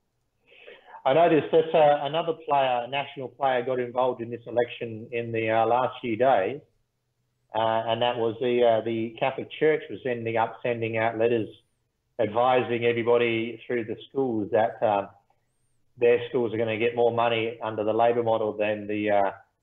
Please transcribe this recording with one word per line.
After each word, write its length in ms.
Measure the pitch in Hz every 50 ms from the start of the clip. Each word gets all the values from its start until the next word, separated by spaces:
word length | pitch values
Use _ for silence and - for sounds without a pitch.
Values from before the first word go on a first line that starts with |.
| _ _ _ _ _ _ _ _ _ _ _ - - - - - _ - - - -
I 60 | 135 139
noticed 380 | 156 170 170 165 147 147 -
that, 200 | 180 160 160 160
uh, 280 | - 165 151 147 147 147
another 320 | 143 139 147 165 170 165 156
player, 480 | - - - 143 139 135 131 123 120 120
a 40 |
national 400 | 120 139 143 135 - - 143 131
player, 340 | 117 - - 139 131 127 123
got 180 | 120 131 131 123
involved 420 | 123 120 117 123 127 131 120 117
in 100 | 117 117
this 100 | 120 113 -
election 600 | 123 110 120 120 120 - - 127 117 110 107 117 -
in 200 | 120 117 117 117
the, 200 | 113 113 113 110
uh, 140 | 110 113 113
last 260 | 113 120 123 127 120 - -
few 140 | - 120 110
days, 440 | 107 123 135 127 101 95 104 135 151 - _ _ _ _ _ _ _ _ _ _ _ _ _ _ _ _ _ -
uh, 60 | 110 113 113 113 113 113
and 160 | 117 113 117
that 160 | 120 120 123
was 180 | 120 113 117 110 113
the, 220 | 131 123 120 120 120
uh, 180 | 117 113 110 107
the 320 | 117 113 113 113 117 113 -
Catholic 280 | 139 131 - - 117 - - -
Church 240 | 151 156 151 147 -
was 120 | - 107 92 -
ending 320 | 131 120 117 113 113 113
up 220 | 110 113 117 - - -
sending 340 | 123 120 117 117 113 113
out 220 | 113 110 113 101 107
letters 280 | 113 117 123 113 104 95 - - _ _ _ _ _ _ _ _ _ _ _
advising 680 | - 113 104 101 117 123 127 127 123 117 117 120 117 120
everybody 760 | 120 120 117 113 117 120 120 120 117 113 113 113 120 113 110 -
through 160 | - 123 120 110
the 100 | 113 101 - - -
schools 400 | - 139 135 127 113 107 101 -
that, 300 | 113 107 110 - - -
uh, 240 | 123 110 101 98 98 98 - _ _ _ _ _ _ _ _ _ _ _ _ _ _ _ _ 123
their 280 | 120 120 120 117 120
schools 240 | - - 127 120 107 110
are 20 |
gonna 220 | 110 117 110 110 107
get 160 | 117 120 120
more 160 | 120 120 117
money 480 | 117 117 117 120 117 113 110 113 120 - 117
under 200 | 110 110 107 104
the 100 | 107 107
Labor 300 | 113 117 120 120 120 117
model 340 | 113 113 110 110 107 101
than 300 | 107 104 104 107 104 101
the, 240 | 101 107 104 104 104
uh, 200 | 101 101 98 95 92 - - _ _ _